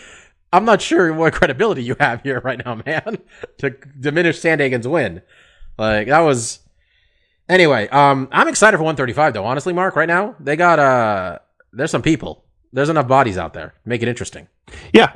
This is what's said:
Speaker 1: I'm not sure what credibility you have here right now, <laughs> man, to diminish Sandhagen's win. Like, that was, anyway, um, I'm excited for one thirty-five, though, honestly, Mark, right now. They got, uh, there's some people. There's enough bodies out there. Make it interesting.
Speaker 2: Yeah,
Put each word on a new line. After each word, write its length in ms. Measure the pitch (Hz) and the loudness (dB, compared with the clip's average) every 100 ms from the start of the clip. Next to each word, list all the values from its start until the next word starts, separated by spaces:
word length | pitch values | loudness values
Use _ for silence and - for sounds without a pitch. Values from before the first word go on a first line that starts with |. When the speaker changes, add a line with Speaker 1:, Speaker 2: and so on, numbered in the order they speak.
| - - _ _ - | -20 -20 _ _ -2
Speaker 1:
I'm 140 | 180 226 | 0 2
not 160 | 202 | 0
sure 280 | - 320 165 | 2 0 0
what 180 | 160 160 | 2 0
credibility 500 | - 170 127 220 143 | 2 0 0 -2 -2
you 140 | 120 127 | -6 -2
have 220 | 139 117 | -2 -2
here 180 | 139 123 | -6 -6
right 220 | 127 123 | -6 -8
now, 120 | 123 | -8
<laughs> 120 | 110 131 | -8 -6
man, 300 | 156 226 220 _ - - - | -6 -6 -12 _ -20 -20 -8
to 120 | 139 135 139 139 | -8 -8 -20 -8
diminish 420 | 143 156 170 - | -4 0 0 0
Sandhagen's 460 | 170 151 135 127 120 | -2 0 0 -2 -2
win. 360 | 165 107 82 _ _ _ _ - - | -2 -2 -6 _ _ _ _ -20 -6
Like, 300 | 110 107 101 | -2 -2 2
that 120 | 156 | 2
was, 380 | 160 123 113 - _ _ _ _ _ _ _ _ - | 2 0 -4 -12 _ _ _ _ _ _ _ _ 0
anyway, 400 | 185 160 120 104 | 4 4 2 0
um, 400 | 139 143 135 131 | 4 4 2 0
I'm 160 | 170 320 | 0 0
excited 280 | - 214 175 | 4 4 4
for 60 | |
one 140 | 160 143 | -2 -2
thirty-five, 360 | 123 131 151 | -4 0 0
though, 120 | 107 | 0
honestly, 280 | 107 139 185 | -4 -4 -4
Mark, 220 | 175 185 147 | -2 -2 0
right 120 | 160 | 2
now. 260 | 175 214 - | 2 0 -8
They 160 | 139 151 | -4 2
got, 220 | 175 156 | 4 4
uh, 600 | 139 123 110 98 92 - _ _ _ | 4 4 2 -2 -4 -10 _ _ _
there's 180 | 110 156 | -8 -4
some 120 | 135 | -2
people. 420 | 156 151 - - _ _ _ | -2 -2 -6 -16 _ _ _
There's 160 | 127 147 | -4 -2
enough 180 | 156 123 | 0 2
bodies 320 | 135 120 90 | 2 2 -2
out 160 | 82 | -8
there. 200 | 85 80 _ | -12 -16 _
Make 180 | 113 120 | -8 -4
it 60 | 120 | -4
interesting. 400 | 120 95 85 - _ _ - - | -6 -10 -14 -20 _ _ -20 2
Speaker 2:
Yeah, 200 | 220 170 | 2 2